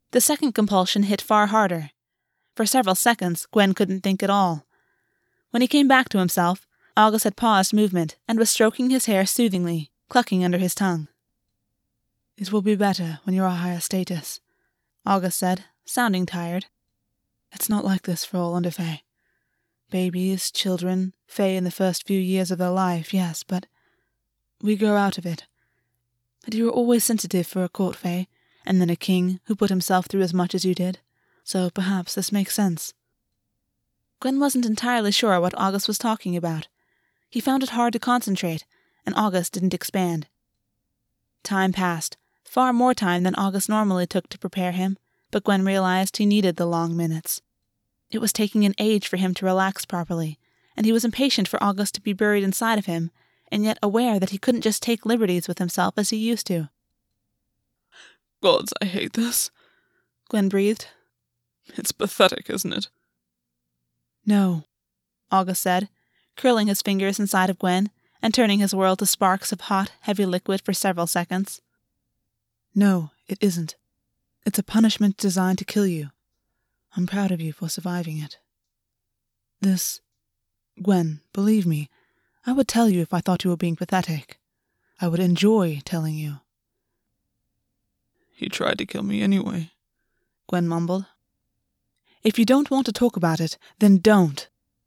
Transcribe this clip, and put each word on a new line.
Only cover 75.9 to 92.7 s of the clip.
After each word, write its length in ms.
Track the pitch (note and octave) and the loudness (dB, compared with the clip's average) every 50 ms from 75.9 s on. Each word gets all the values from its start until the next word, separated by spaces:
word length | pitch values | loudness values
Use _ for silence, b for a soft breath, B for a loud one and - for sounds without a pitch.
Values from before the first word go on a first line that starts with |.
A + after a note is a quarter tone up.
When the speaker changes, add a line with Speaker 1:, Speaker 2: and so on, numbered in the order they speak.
| E3+ D#3 D3 C#3 _ _ _ _ _ _ _ _ _ _ _ _ _ _ _ _ - | -2 -4 -6 -10 _ _ _ _ _ _ _ _ _ _ _ _ _ _ _ _ -6
Speaker 1:
I'm 120 | F3+ F3+ | -4 -4
proud 240 | - F#3+ G3+ G3+ F#3 | -2 -2 -2 -2 -2
of 100 | F#3 E3 | -2 -4
you 100 | D#3+ D#3+ | -6 -8
for 180 | D3 - - E3 | -8 -8 -8 -8
surviving 500 | - F#3 E3 F3+ F3 F3 E3 E3 D#3 D3+ | -8 -6 -6 -6 -6 -6 -6 -6 -8 -10
it. 180 | D3+ D3 - _ _ _ _ _ _ _ _ _ _ _ _ _ _ _ _ _ _ _ _ _ _ _ _ - | -12 -12 -16 _ _ _ _ _ _ _ _ _ _ _ _ _ _ _ _ _ _ _ _ _ _ _ _ -2
This, 400 | G3 G3 F#3 F3+ - - - - _ _ _ _ _ _ _ _ _ _ _ _ _ _ _ - | 0 0 0 0 -2 -6 -8 -10 _ _ _ _ _ _ _ _ _ _ _ _ _ _ _ -4
Gwen, 400 | F3 G3+ G3 F3+ E3+ D#3+ D3+ D3+ _ _ - | 0 2 2 2 2 -2 -6 -8 _ _ -6
believe 320 | G3 G3 G#3+ A3 G#3+ F3+ | -2 0 2 2 2 2
me, 240 | E3+ D#3 D3 D3 - _ _ _ _ _ _ _ _ _ _ - | 0 -2 -2 -4 -10 _ _ _ _ _ _ _ _ _ _ -4
I 80 | A#3+ C4 | -2 0
would 140 | C#4 B3 | 0 0
tell 220 | - - A#3 A#3 A3 | 2 2 2 4 4
you 120 | F#3 F3 | 4 2
if 120 | E3 - - | 0 0 -2
I 60 | E3+ | -2
thought 240 | - F#3+ F3+ - - | 0 0 0 0 0
you 60 | F#3 | -2
were 80 | F3 | -2
being 180 | D#3+ F3+ E3+ E3 | 0 -2 -2 -2
pathetic. 640 | - F3+ - - F#3 F3+ - D#3+ D3 - _ - _ _ _ _ _ _ _ _ _ _ _ _ - | -4 -4 -2 -2 -2 -2 -2 -6 -6 -8 _ -20 _ _ _ _ _ _ _ _ _ _ _ _ -4
I 60 | F3+ | -4
would 120 | F3 E3 F3 | -2 0 2
enjoy 640 | F#3 F3 F3 D3+ G3 G#3 A3+ G#3+ F3+ E3 D3 C#3+ - | 2 2 2 4 4 4 4 4 2 0 -4 -6 -8
telling 300 | - F3 E3 D#3 D#3 D#3 | -6 -6 -4 -4 -4 -6
you." 260 | D#3 D3+ D3 C#3+ C#3 _ _ _ _ _ _ _ _ _ _ _ _ _ _ _ _ _ _ _ _ _ _ _ _ _ _ _ _ _ _ _ _ _ _ _ _ _ _ | -6 -6 -8 -10 -12 _ _ _ _ _ _ _ _ _ _ _ _ _ _ _ _ _ _ _ _ _ _ _ _ _ _ _ _ _ _ _ _ _ _ _ _ _ _
Speaker 2:
"He 160 | _ - - | _ -10 -10
tried 300 | - - - - - - | -8 -6 -4 -2 -2 -2
to 80 | - - | -4 -6
kill 180 | - - G3+ G3+ | -8 -6 -6 -6
me 180 | G3+ G3+ G#3+ | -4 -2 0
anyway," 500 | G#3 G3 G3 F#3+ - - G3 E3+ D#3+ E3 _ _ _ _ _ _ _ _ _ _ _ _ _ _ _ | 0 2 2 0 0 -2 -6 -6 -8 -10 _ _ _ _ _ _ _ _ _ _ _ _ _ _ _
Speaker 1:
Gwen 200 | - F#3 F3 F3 | -4 -2 -2 0
mumbled. 400 | E3+ E3 E3+ E3+ E3+ F#3 F#3+ F#3+ - _ _ _ _ _ _ _ _ _ _ _ _ _ _ _ _ _ _ _ _ _ _ - | 0 -2 -2 -2 -2 -2 -4 -4 -8 _ _ _ _ _ _ _ _ _ _ _ _ _ _ _ _ _ _ _ _ _ _ -2
"If 140 | A3 - | 0 2
you 80 | A#3 A3+ | 2 4
don't 260 | G3+ C4 C#4 D4 - | 4 4 4 4 2